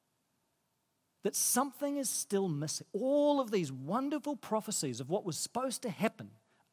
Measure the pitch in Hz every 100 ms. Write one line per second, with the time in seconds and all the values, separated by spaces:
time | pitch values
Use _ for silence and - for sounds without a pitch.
0 | _ _ _ _ _ _ _ _ _ _
1 | _ _ 202 - - 247 277 - 285 285
2 | 269 - - 196 190 143 151 - - 196
3 | 254 294 294 285 247 202 151 131 135 220
4 | 277 294 294 277 - 214 208 - 143 117
5 | 131 196 202 139 - 233 262 - 247 156
6 | 214 - 101 - _ _ _